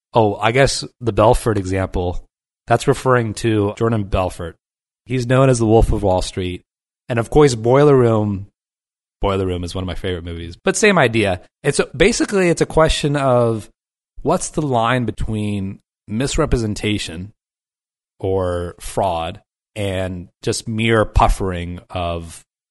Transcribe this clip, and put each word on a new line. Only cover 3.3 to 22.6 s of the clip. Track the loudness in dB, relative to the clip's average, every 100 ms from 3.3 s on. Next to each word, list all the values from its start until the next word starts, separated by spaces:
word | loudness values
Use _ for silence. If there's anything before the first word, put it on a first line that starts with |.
| -4
to | 0 0 0 0
Jordan | -2 0 -2
Belfort. | -2 -2 -6 -12 -14 _ _ _ _ _
He's | -6 0
known | 4 4
as | 4
the | 4
Wolf | 4 4
of | 2
Wall | 0 0
Street. | -2 -6 -6 -8 -12 _ _ _ _
And | -4
of | 2
course, | 4 4 4
Boiler | 2 4 6 6
Room, | 4 2 0 -4 -8 _ _ _ _ _ _ _
Boiler | -2 0 -2
Room | -4 -6
is | -6
one |
of | -6
my | -6
favorite | -6 -8
movies, | -8 -12 -12 -6
but | -4 2
same | 2 4
idea. | 2 2 0 -2 -8 _
It's | -4 -2
a, | -4
basically, | 2 2 2 -2 0 0
it's | 0
a | 0
question | 2 2 0 -2 -2
of | 2 2 2 -2 -8 _ _ _ _ -8
what's | -2 -2 -2
the | -4
line | -2 0 2 0 -2
between | -4 -6 -4 -4 -4 -6 -10 _ _ -8
misrepresentation | -4 -2 -2 0 0 -2 -4 -2 -2 -6 -12 -14 _ _ _ _ _ _ _ _ _
or | -4 -2 -2 -4 -6 -10
fraud | -8 -4 -2 -2 -6 -10 _ _ _ -8
and | -6 -4 -6 -8 -14 _
just | -6 -6 -6
mere | -2 2 2
puffering | 2 4 2 2 -2 -6 -8 -12 -12
of | -8 -6 -6 -10 -18 _ _